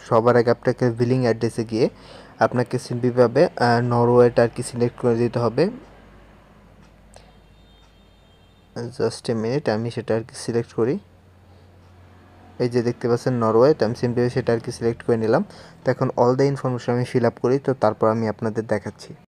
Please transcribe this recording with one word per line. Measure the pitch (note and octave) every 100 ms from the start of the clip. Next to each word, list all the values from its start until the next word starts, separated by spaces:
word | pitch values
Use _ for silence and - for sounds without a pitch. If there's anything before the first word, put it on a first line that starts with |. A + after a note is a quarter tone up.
| -
সবার | A#2 A#2 A#2+
আগে | A#2
আপনাকে | A#2 - A#2+ B2
বিলিং | A#2 A#2+ B2+
অ্যাড্রেসে | B2 A2+ A#2 A#2
গিয়ে | A2+ A2 C#3+ - - - - -
আপনাকে | A2+ B2 B2 C3 -
simply-ভাবে, | B2 B2 A#2+ A#2+ B2+
আহ, | F3 - A#2+ A#2+
নরওয়েটা | B2 A#2+ A#2+ B2 A#2+ A#2+
আর | A#2 -
কি |
সিলেক্ট | B2 A#2+ A#2+ -
করে | B2
দিতে | A#2 A#2+ A#2+
হবে। | A#2 A#2 F3+ B3+ - - - - - - - - - - - _ - - - - - - - _ _ _ _ _ _ _ _ _ _ - A#2+ -
Just | A2+ -
a | - A2+
minute, | A2 C3+ D3+
আমি | G#2+ A#2
সেটা | A#2 - A2+
আর |
কি | A2
সিলেক্ট | - - A#2 A2+
করি। | - A2+ F#3 - - _ _ - - - - - - - - - - - -
এই | B2+
যে | A#2+
দেখতে | A#2 A#2+ B2
পাচ্ছেন | A#2+ -
নরওয়ে, | B2+ A2+ A2 C3
তো | D#3
আমি | G#2+ -
simply | A#2+ A#2+ A#2+
সেটা | B2+ A#2+
আর | A2+
কি | A#2+
সিলেক্ট | - A#2 A#2+
করে | - A#2
নিলাম। | A2 C3 G3+ - - -
তো | -
এখন | - C3
all | - A#2+ C3
the | C#3
information | C#3 C3 B2 -
আমি | B2 B2
fill | B2+ A#2
up | -
করি, | A#2+ C#3
তো | C#3
তারপর | C3 A2 A2 A2
আমি | A2 A2+
আপনাদের | G#2 A2+ A2+ A2+
দেখাচ্ছি। | G#2+ G#2+ - - - _